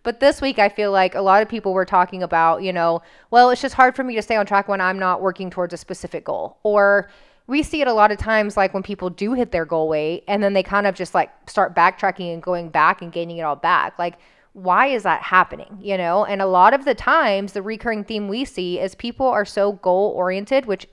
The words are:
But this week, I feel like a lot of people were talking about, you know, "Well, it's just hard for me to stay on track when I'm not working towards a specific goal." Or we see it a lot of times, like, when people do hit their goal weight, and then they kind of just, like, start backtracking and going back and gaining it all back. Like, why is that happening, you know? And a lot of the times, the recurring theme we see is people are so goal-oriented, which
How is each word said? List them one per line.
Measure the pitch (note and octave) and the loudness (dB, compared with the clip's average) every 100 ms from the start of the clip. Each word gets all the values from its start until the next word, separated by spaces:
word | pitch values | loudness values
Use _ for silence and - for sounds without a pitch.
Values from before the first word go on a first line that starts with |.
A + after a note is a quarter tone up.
But | - A3 | -8 2
this | C#4 - | 2 2
week, | C4+ A#3+ | -2 2
I | G3+ | 0
feel | G3+ G#3 | 2 0
like | G3 F#3 | 2 2
a | - | 2
lot | F#3+ G3 | 4 4
of | A3 | 2
people | A3+ G3+ | -2 -4
were | F#3 | -2
talking | F#3 F#3+ F3+ F#3 | 0 2 0 -2
about, | E3+ E3+ E3 E3 | -4 2 2 2
you | F#3+ | -2
know, | F3+ E3+ E3+ - _ _ | -2 0 -2 -4 _ _
"Well, | A#3 B3 | 6 6
it's | B3 | 4
just | C4 - | -2 2
hard | B3+ | 2
for | B3+ | 2
me | B3+ A3+ | -4 -4
to | |
stay | G#3+ A3 | -2 -2
on | G3+ | 0
track | G3+ G3+ | 0 0
when | G3 | -2
I'm | F#3 F#3+ | -2 -2
not | F#3 F3+ | -2 0
working | F#3 F#3 F#3 | -2 -4 -8
towards | F#3 F3 | -6 -6
a | F3 | -6
specific | - F#3 F3 E3 | -12 -12 -10 -10
goal." | - A2 D#2+ - | -8 -6 -8 -6
Or | A3 G#3 G3+ G3+ F#3+ - _ _ - | 0 4 4 4 0 -10 _ _ -6
we | C#4 | -4
see | C#4+ D#4 | -2 -2
it | C4+ | 0
a | |
lot | A3+ G#3 | 4 4
of | G#3 | 2
times, | G#3+ A3 G#3 G3+ | -2 0 0 0
like, | F#3+ | -2
when | G3 | -2
people | F#3+ G3+ F#3 | -8 -8 -8
do | F3 G3+ | -6 -4
hit | B3 A#3+ | -4 -2
their | F3 | -4
goal | D#3+ E3 D#3+ | -2 -2 -2
weight, | D#3 D3+ E3+ - | -2 -4 -6 -4
and | G3+ | -2
then | G3+ | 0
they | G3 | 0
kind | F#3+ G3+ G3+ | 0 0 0
of | F#3 | -2
just, | F3 | -2
like, | F#3+ D#3 _ - | -2 -2 _ -8
start | - F#3 F3+ | -2 0 2
backtracking | F3+ F#3+ G3+ F3+ F3 | 2 2 -4 -4 -8
and | E3 | -8
going | F3 F3 E3 | -6 -6 -2
back | D#3 D#3+ F#3+ | 2 2 2
and | E3+ | -4
gaining | E3+ E3+ E3+ | -8 -8 -6
it | |
all | D#3 C#3+ | -6 -2
back. | E3+ F3 - - | 0 0 0 -4
Like, | F3 - _ _ _ | -8 -8 _ _ _
why | - F#3 F#3 C4+ | -10 0 2 2
is | B3+ | 0
that | F#3+ D#3 | -2 -2
happening, | - F#3 F3+ - - G3+ | 0 2 2 -2 -18 -14
you | G#3 F#3+ | -6 -4
know? | E3+ F#3 | 0 0
And | G#3 G3 | 0 -2
a | F#3+ | 0
lot | F#3 F#3+ | 4 6
of | C4+ | 4
the | C#4 | 0
times, | A#3+ - D#4+ C4 G3 G3 | -2 0 2 2 -2 -4
the | G#3 | -8
recurring | F#3+ A3 A#3 G#3+ | -8 -8 -6 -6
theme | G3 G#3+ G3+ | -6 -8 -6
we | G#3+ | -6
see | C4+ - F3+ F3 | -8 -8 -6 -6
is | F#3+ - | -6 -8
people | A#3 A#3 C4 | -12 -4 -2
are | A3+ | 0
so | G3+ - G3+ | -2 -2 -2
goal-oriented, | G3 F#3 F3+ G3+ - F3+ F#3+ G#3 C4+ B3+ | -2 0 0 0 -2 -4 -4 -2 -2 -2
which | F#3+ - | -6 -6